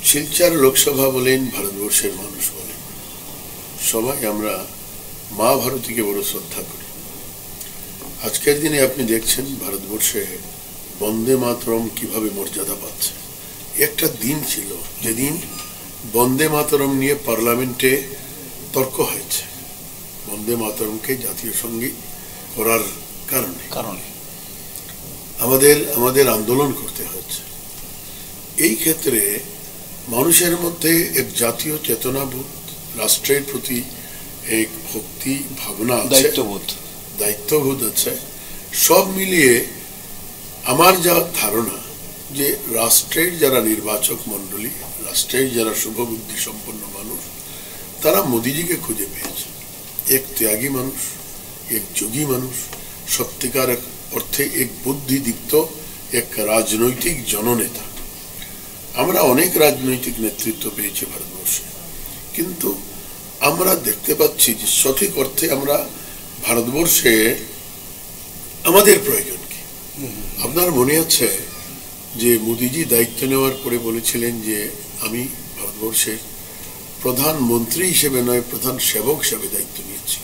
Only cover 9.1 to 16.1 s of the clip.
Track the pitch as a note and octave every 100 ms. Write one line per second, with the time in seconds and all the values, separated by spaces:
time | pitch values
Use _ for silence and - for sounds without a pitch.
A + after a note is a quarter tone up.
9.1 | A2+ - - C#3 C#3 G2 G2 F#2+ A2 -
10.1 | A2 F#2+ F2+ E2 - - - - - G#2
11.1 | A2+ A#2 C3 B2+ A2 A#2+ A2+ A2+ - A2
12.1 | G#2+ G#2+ G2 G2 - F#2+ - - - -
13.1 | - - - - - - - D3 - D#3
14.1 | - A#2+ D3+ C3 - G2 F#2+ - - A2+
15.1 | A2+ C#3 E3+ - - - - - - A#2